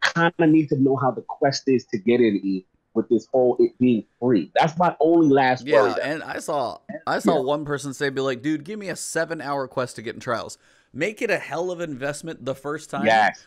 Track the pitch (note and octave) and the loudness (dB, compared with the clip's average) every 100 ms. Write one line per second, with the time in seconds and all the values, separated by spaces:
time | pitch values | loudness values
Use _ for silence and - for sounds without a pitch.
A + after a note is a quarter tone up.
0 | - E3 E3+ - D#3+ D#3+ D3 C#3 C3+ C3 | -4 0 0 2 4 4 2 2 2 2
1 | B2+ A2 - - C#3 C3+ - B2+ - A2 | 0 -2 -8 -2 0 0 0 0 0 -4
2 | G2 A#2+ A#2 G2 G2 F#2+ - _ _ A2+ | 0 4 4 2 -2 -4 -6 _ _ -6
3 | G#2 A2+ - C3 B2 B2 A#2 - B2+ A2+ | 0 0 2 2 2 4 2 2 2 2
4 | - _ B2 G#2+ - A#2 D#3 D#3+ F3 - | -2 _ 0 2 2 0 0 2 0 2
5 | D#3+ E3+ D#3 C#3 C3 C3 B2+ C#3+ - F#2+ | 4 6 6 4 4 0 2 4 4 0
6 | C3+ D#3 - - - D3 A2+ - - D#4 | -4 -6 -8 -8 -6 -4 -4 -8 -14 -10
7 | - E3+ G#3+ D#3 C3 D3 D3 C#3 C#3 B2+ | -4 0 2 2 2 -2 -2 -6 -6 -4
8 | C#3+ C3 C3+ B2 C#3+ D3+ D3 G#3+ F#3+ - | -4 -2 -2 -2 -2 -4 -6 -10 -8 -10
9 | - D#3+ E3 D#3+ C#3 C#3 B2+ - B2 - | -6 -4 -4 -6 -4 -4 -4 -4 -6 -8
10 | A2 - B2+ A2+ F2 - _ _ _ C3 | -10 -8 -6 -6 -6 -14 _ _ _ -6
11 | F#3 G#3+ A3+ E3+ - D3+ F3+ F3 E3+ B2+ | -6 -4 -2 -4 -4 -6 -4 -6 -8 -6
12 | C#3+ C#3+ E3 - B2 C3+ C#3+ D3+ - C#3+ | -8 -8 -12 -10 -8 -8 -8 -8 -8 -2
13 | A2 A2 G2+ - | 2 4 4 0